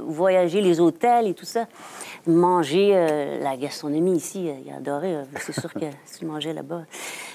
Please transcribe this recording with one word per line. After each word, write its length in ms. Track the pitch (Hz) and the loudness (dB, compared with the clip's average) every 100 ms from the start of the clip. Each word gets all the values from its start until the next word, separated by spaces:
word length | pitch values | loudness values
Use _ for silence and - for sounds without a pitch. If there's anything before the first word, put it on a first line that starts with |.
voyager, 580 | 135 156 185 185 180 185 | -10 0 2 4 4 2
les 180 | 196 165 | 4 6
hôtels 460 | 170 160 240 240 220 | 4 4 2 4 2
et 80 | |
tout 120 | 170 - | -2 -6
ça. 200 | 226 226 - - - - - - | -6 -6 -10 -20 -16 -16 -10 2
Manger, 640 | 165 180 180 147 170 202 | 4 6 4 4 4 4
euh, 460 | 196 165 151 143 139 | 6 4 2 -2 -4
la 120 | 143 131 | -4 -4
gastronomie 600 | 139 - 151 151 180 175 | -6 -8 -4 0 2 0
ici, 340 | - 196 170 | -2 -8 -8
euh, 40 | 135 139 | -8 -12
il 60 | |
adorait, 440 | 139 135 143 185 160 | -10 -6 -4 -4 -6
euh, 80 | 135 143 | -8 -10
c'est 140 | - | -8
sûr 180 | 156 170 | -8 -8
que 60 | 160 156 | -8 -8
<laughs> 120 | 139 - | -10 -20
s'il 220 | - 160 | -12 -10
mangeait 260 | 151 151 | -8 -8
là-bas. 280 | 156 139 170 156 - - - - | -8 -8 -10 -12 -14 -14 -12 -14